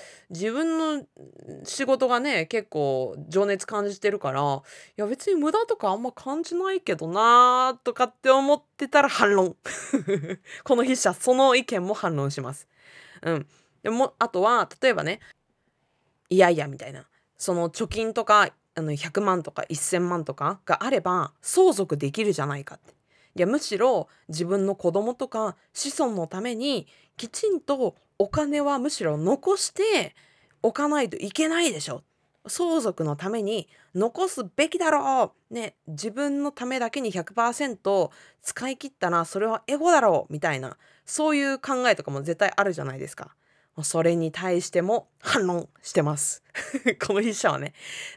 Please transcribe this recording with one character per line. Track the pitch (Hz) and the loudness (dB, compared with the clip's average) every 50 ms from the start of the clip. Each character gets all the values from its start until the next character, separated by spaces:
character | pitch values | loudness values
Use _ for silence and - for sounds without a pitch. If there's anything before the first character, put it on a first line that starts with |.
| - - - - _ - | -20 -20 -20 -20 _ -14
自 | - 165 196 220 | -10 -6 -4 -4
分 | 233 285 320 330 320 | -2 -2 -2 -2 0
の | 320 320 311 302 277 - _ _ - - - - - - - - - - | -2 -2 -2 -2 -4 -6 _ _ -20 -20 -20 -20 -20 -18 -18 -18 -16 -14
仕 | - - - 269 | -10 -6 -4 0
事 | 247 269 - 262 | 0 2 2 2
が | 240 247 240 | 2 2 0
ね、 | 262 294 247 170 160 | 0 0 0 -2 -2
結 | - 233 220 202 - | -2 -4 -4 -4 -4
構 | - 151 143 135 131 131 131 107 - 147 147 160 | -2 -2 0 0 0 0 -2 -4 -6 -10 -8 -2
情 | 165 190 202 | 0 2 2
熱 | 202 196 190 - | 2 0 -2 -4
感 | - 220 208 202 202 | -6 -4 -4 -4 -4
じ | 196 - | -4 -2
て | - 208 | -2 -2
る | 208 202 | -2 -2
か | - 135 | -2 -2
ら、 | 131 139 147 143 135 135 - - - - - - _ - | 0 0 0 0 0 -2 -6 -12 -20 -20 -20 -14 _ -4
「い | |
や | 208 | -4
別 | 208 262 - - 415 | -4 -4 -4 0 0
に | 381 | 2
無 | 311 285 311 | 2 2 2
駄 | 349 440 466 | 2 0 0
と | - 440 - | 0 -2 -2
か | - 196 | 0 -2
あ | 190 | -2
ん | 220 | -2
ま | 240 247 | -4 -8
感 | - - - 269 285 320 | -10 -8 -8 -6 -6 -6
じ | 339 - 339 | -6 -4 -4
な | 349 370 381 381 | -4 -2 -2 -4
い | 370 | -4
け | - - 180 | -4 -4 -4
ど | 156 160 165 | -4 -4 -4
な」 | 180 202 226 233 240 247 247 247 247 254 254 262 254 - | 0 4 6 8 8 8 8 6 6 4 2 0 -2 -4
と | - 247 233 | -6 -4 0
か | - 254 | 0 0
っ | 233 - | -2 -2
て | _ - 262 | _ 4 6
思 | 262 269 277 277 294 | 6 6 6 4 2
っ | 294 _ _ _ | 2 _ _ _
て | - 285 - | -8 -2 2
た | - 294 | 4 4
ら | 277 - | 4 4
反 | - - 226 202 202 | 4 4 4 4 6
論。 | 196 185 175 - _ - - - - - - - 240 151 196 | 4 4 2 0 _ -14 -12 -12 -12 -8 -2 -2 -2 0 0
<laughs> | 196 160 147 170 185 - _ - - - - | -2 -2 -4 -6 -10 -12 _ -20 -20 -6 0
こ | - 262 | 2 4
の | 240 | 4
筆 | 262 262 254 | 4 2 2
者、 | - - 190 175 | 2 2 0 0
そ | - - 254 | 2 2 2
の | 254 254 269 262 247 | 6 6 6 6 6
意 | 262 247 | 4 2
見 | - 233 185 180 | 0 -2 -2 -2
も | 190 208 | -2 -4
反 | - - 170 160 | -2 -2 -2 0
論 | 143 139 139 | 0 -2 -2
し | 139 143 | -4 -6
ま | 127 123 | -8 -10
す。 | 143 - - _ _ _ _ - - - - - - - | -10 -14 -18 _ _ _ _ -20 -20 -20 -20 -20 -16 -8
う | - 165 | -4 -4
ん。 | 165 143 147 _ _ _ _ _ _ _ | -2 -4 -4 _ _ _ _ _ _ _
で | - 208 | -4 -2
も、 | 226 247 269 - - - | 2 2 0 0 0 -2
あ | 233 233 | -2 -2
と | - 180 | 0 2
は、 | 196 220 247 226 185 - - - | 4 4 4 4 2 0 -2 0
例 | - 254 | 2 2
え | 220 | 2
ば | 165 147 | 2 0
ね、 | 160 202 - - - - _ _ _ _ _ _ _ _ _ _ _ _ _ _ _ _ _ _ - | -4 -6 -8 -10 -20 -20 _ _ _ _ _ _ _ _ _ _ _ _ _ _ _ _ _ _ 0
「い | 175 | 4
や | 190 185 175 | 6 6 6
い | 170 151 | 4 2
や」 | 143 139 | -2 -6
み | 135 | -8
た | 127 117 135 | -12 -14 -14
い | |
な。 | 139 135 - _ _ _ _ _ _ - | -16 -18 -20 _ _ _ _ _ _ -8
そ | - 196 175 | -4 -2 0
の | 170 170 165 | 0 -2 -2
貯 | - - 226 156 | -2 -4 -6 -4
金 | - 220 226 226 | -4 -4 -4 -4
と | - 233 220 | -2 -2 2
か、 | - 214 208 190 - - _ _ _ - | 4 6 6 6 4 0 _ _ _ -8
あ | 170 | -6
の、 | 160 151 147 | -4 -4 -4
百 | 143 - 165 - 190 | -4 -6 -4 -2 0
万 | 208 196 185 175 | 2 2 2 0
と | 151 - | -2 -6
か | - - - - | -8 -8 -8 -6
一 | 151 147 | -6 -6
千 | - - 185 175 180 175 | -4 -2 0 0 0 0
万 | 175 170 151 | -2 -2 -4
と | 139 131 | -6 -6
か | - 143 160 190 - - | -4 -4 -4 -4 -4 -2
が | - 170 - 202 | -2 -2 0 0
あ | 254 | 0
れ | 277 190 | 0 0
ば、 | - 180 180 175 151 - _ _ | 0 0 0 0 -2 -4 _ _
相 | - - - 359 381 370 | -6 0 4 6 6 6
続 | 240 196 190 - 165 | 4 2 -2 -2 -2
で | 147 147 139 | -2 -4 -4
き | 147 214 | -2 -2
る | 220 208 170 | 0 0 0
じ | 156 | 0
ゃ | 139 | -2
な | 143 143 143 | -4 -4 -8
い | 135 | -10
か | - - | -14 -18
っ | - | -20
て。 | _ _ _ _ _ _ _ _ _ _ - | _ _ _ _ _ _ _ _ _ _ -2
い | 180 | 0
や、 | 175 | 0
む | 196 262 302 | 2 0 0
し | - - 208 185 | -2 -2 -2 2
ろ | 233 262 233 170 - _ _ _ _ - | 2 2 2 2 -2 _ _ _ _ -10
自 | 156 160 175 | -6 -4 -2
分 | 170 196 202 190 | 0 0 0 0
の | 196 190 | 0 -2
子 | - - 175 | 0 0 0
供 | 170 202 214 240 240 | 0 0 -2 -2 -4
と | - 269 | -6 -6
か | 247 - 220 220 196 156 _ _ _ | -6 -4 -4 -4 -4 -6 _ _ _
子 | - - - 285 - - | -10 -8 -8 -6 -2 -2
孫 | 294 240 | -2 0
の | 214 180 165 | 0 -2 -4
た | - - 185 | -6 -6 -6
め | 220 247 233 | -6 -6 -4
に、 | 220 262 294 269 190 147 _ _ _ _ _ _ | -4 -2 -2 -2 -2 -4 _ _ _ _ _ _
き | - 233 226 | -16 -14 -12
ち | - - - 415 | -8 -4 -2 0
ん | 381 311 | 0 0
と | - - 285 262 247 175 - _ _ _ _ - | -2 -2 -2 0 0 -2 -4 _ _ _ _ -2
お | 196 196 | -2 0
金 | - 302 302 285 294 294 | 0 -2 0 0 0 0
は | 285 285 285 254 | 0 0 0 0
む | 247 302 | -2 -4
し | - - | -4 -2
ろ | 190 156 151 | -2 -2 -2
残 | 151 160 185 277 277 - 359 403 | 0 0 0 0 0 0 0 0
し | 392 - - | 0 -2 -4
て | - - 403 453 415 277 - - _ _ _ _ _ _ _ _ _ _ | -2 -2 0 2 2 0 -2 -4 _ _ _ _ _ _ _ _ _ _
お | - 233 | -2 -2
か | - - 294 294 | 0 0 0 0
な | 302 294 | 2 0
い | 247 180 | 0 -2
と | - | -4
い | - - 202 | -8 -10 -6
け | - - 311 311 | -2 -2 0 0
な | 226 - | 2 2
い | 339 285 | 2 0
で | 190 151 | 0 -2
し | 143 156 | -6 -8
ょ。 | 123 - - _ _ _ _ _ _ _ - | -10 -10 -12 _ _ _ _ _ _ _ -12
相 | - - - 349 339 320 311 | -8 -4 -2 0 0 0 0
続 | 226 196 175 - 160 | 0 -2 -2 -2 -4
の | 151 147 | -4 -4
た | 147 175 196 | -4 -4 -4
め | 220 226 | -4 -2
に | 202 196 226 196 - _ _ _ _ _ - | -2 -2 -4 -4 -6 _ _ _ _ _ -2
残 | 185 214 233 - 349 381 370 | -2 -2 0 0 -2 -2 -2
す | - 269 214 175 _ | -2 -6 -10 -4 _
べ | - 302 320 | 0 2 2
き | - 349 | 2 0
だ | 339 311 | 2 2
ろ | 302 285 - 269 262 254 214 - _ _ _ - | 2 2 2 2 2 2 2 0 _ _ _ -12
う。 | 226 | -10
ね、 | 233 220 - - _ - | -10 -10 -10 -12 _ -16
自 | 160 156 143 196 226 | -14 -12 -8 -8 -8
分 | 208 269 285 285 277 285 | -4 -2 -2 -2 -2 -2
の | 285 285 | -4 -4
た | 285 - 247 | -6 -6 -6
め | 247 262 254 | -4 -4 -4
だ | 240 226 | -4 -4
け | - 285 | -4 -4
に | 247 214 | -4 -4
百 | 180 180 160 - 190 | -4 -6 -8 -4 -2
パ | 240 233 240 | 0 0 0
ー | |
セ | 240 - 294 262 | 0 -2 -4 -6
ン | 214 | -6
ト | - - 196 202 190 160 - - - - - _ _ | -4 -2 0 2 2 2 0 -4 -14 -20 -20 _ _
使 | - - - - 247 262 | -14 -12 -10 -8 -8 -8
い | 262 | -8
切 | - - 269 | -8 -12 -14
っ | |
た | _ - 185 175 | _ -4 -2 0
ら | 175 170 165 | 0 0 -2
そ | - - 196 | -2 -2 -2
れ | 214 | -2
は | 220 220 214 - | -2 -2 -4 -4
エ | - 285 | -4 -2
ゴ | 285 320 359 | 0 4 4
だ | 339 285 | 6 6
ろ | 233 202 165 135 - - | 6 6 4 4 0 -2
う。 | |
み | 151 151 | -6 -4
た | 175 165 | -2 -2
い | 143 131 | -2 -4
な、 | 131 120 - _ _ _ _ _ _ | -6 -10 -14 _ _ _ _ _ _
そ | - - - 302 311 | -8 -4 0 0 2
う | 302 | 2
い | 285 277 | 2 0
う | 277 269 269 | 0 -2 -4
考 | - 277 254 254 254 240 | -4 -4 -2 0 2 2
え | - | 2
と | - | 0
か | - - | -2 -8
も | 139 139 | -8 -6
絶 | 139 165 165 - | -4 -4 0 0
対 | 208 185 - | 0 0 2
あ | - 202 | 0 0
る | 196 | 0
じ | 165 156 | -2 -4
ゃ | 139 | -6
な | 135 131 | -8 -8
い | 135 | -10
で | 135 139 | -12 -12
す | - | -12
か。 | - 139 - _ _ _ _ _ _ _ _ - 160 | -16 -16 -18 _ _ _ _ _ _ _ _ -12 -8
そ | 147 - - 165 | -6 -2 2 4
れ | 160 170 170 | 4 4 4
に | 170 165 160 | 2 0 -2
対 | - - 185 185 175 175 | -4 -4 -2 0 0 0
し | 175 - | 0 0
て | - 175 | 0 0
も | 175 190 233 226 - _ _ _ | 2 2 0 0 -2 _ _ _
反 | - - - 233 190 | -4 0 0 2 2
論 | 180 175 170 - - _ _ | 0 0 -2 -4 -8 _ _
し | - - - | -8 -2 0
て | - | 2
ま | 147 147 151 147 | 2 2 0 -2
す。 | - - - - _ _ - - - - | -4 -4 -6 -8 _ _ -12 -12 -10 -8
<laughs> | - 269 - 247 226 - - | -6 -2 -2 -2 -2 0 0
こ | - 202 | 0 0
の | 196 | 2
筆 | 226 233 | 2 0
者 | 202 - - 170 | 0 0 0 0
は | 143 131 | 0 0
ね。 | 143 143 - - - - - - - - - | -4 -8 -12 -14 -18 -16 -14 -14 -14 -14 -6